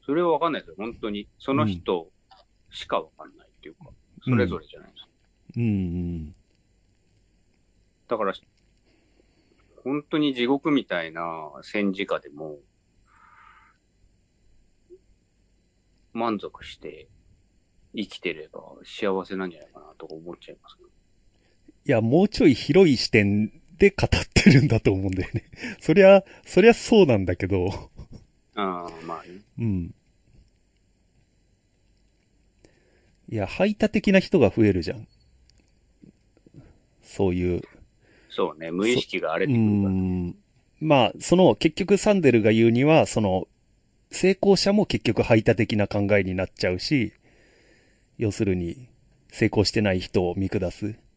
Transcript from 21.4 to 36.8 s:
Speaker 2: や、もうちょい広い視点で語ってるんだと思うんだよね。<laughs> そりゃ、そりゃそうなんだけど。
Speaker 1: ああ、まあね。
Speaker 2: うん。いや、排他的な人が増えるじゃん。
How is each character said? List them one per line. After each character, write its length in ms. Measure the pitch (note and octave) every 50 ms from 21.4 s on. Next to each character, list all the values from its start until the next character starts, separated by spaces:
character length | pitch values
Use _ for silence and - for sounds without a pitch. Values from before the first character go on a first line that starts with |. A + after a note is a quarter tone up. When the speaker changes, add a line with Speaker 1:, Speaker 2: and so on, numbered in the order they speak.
| _ _ _ _ _ - - _ _ -
Speaker 2:
や、 100 | C3+ A2+ A2
も 200 | A2+ B2+ E3 G3
う 40 | G#3
ち 160 | - - B3
ょ 20 |
い 80 | E3+ B2
広 380 | - - - C#3+ F3 G3 E3 C3+
い 40 | G#2+
視 120 | - -
点 400 | - A#2 G#2 G2+ G2+ G#2 G#2+ G#2 - - _ _ - -
で 120 | - G3+
語 160 | - - -
っ 40 | - - - - - -
て 160 | - - G3+
る 120 | C#3+ C3+ -
ん 60 | -
だ 120 | A2+ A2
と 120 | - B2 G2+
思 120 | F#2+ G2
う 20 |
ん 40 | G2
だ 140 | F#2 F#2 F2+
よ 60 | - -
ね。 120 | - - _ - - -
<laughs> 160 | B3 G#3+ -
そ 120 | - - D#3
り 100 | G3 F#3+
ゃ、 180 | F#3+ G3+ G3 F#3+ - - - _
そ 160 | - - F3+
り 80 | F#3+ A3+
ゃ 60 | A#3
そ 300 | - - - - G#3+ F#3+
う 20 |
な 100 | D3 B2
ん 80 | G2+ F#2+
だ 120 | F2+ F#2
け 100 | - -
ど。 240 | F#2 G2 F#2+ F2+ F#2+ F#2+ - - - _ - - _ - - _ _ _ _ _ _ _
Speaker 1:
あ 300 | - G2+ F#2+ F#2 F2+ F2
あ、 40 | E2+ E2 E2 E2
ま 140 | E2+ E2+ D#2+
あ 20 | D#2+
ね。 180 | F2 F2+ G2 G#2 _ _ B2
Speaker 2:
う 60 | A#2
ん。 300 | A2 G2+ F#2 E2+ E2 - _ _ _ _ _ _ _ _ - _ _ _ _ _ _ _ _ _ _ _ _ _ _ _ _ _ _ _ _ _ _ _ _ _ _ _ _ _ _ _ _ _ _ _ _ _ _ _ _ _ _ _ _ _ - _ _ _ _ _ _ _ _ _ _ _ -
い 60 | -
や、 100 | A2 G2+
排 280 | - - - F#3 G#3 G#3+
他 140 | _ - G#3
的 220 | - A3 - - F#3+
な 60 | F#3+
人 200 | F#3 - - F3+
が 120 | B2+ F#2+
増 140 | - - A2+
え 80 | G#2 F#2+
る 100 | F#2 D#2+
じ 80 | -
ゃ 60 | -
ん。 100 | A2 A2 _ _ _ _ _ _ _ _ _ _ _ _ _ _ _ _ _ _ _ - - _ _ _ _ _ _ _ - _ - - - _ _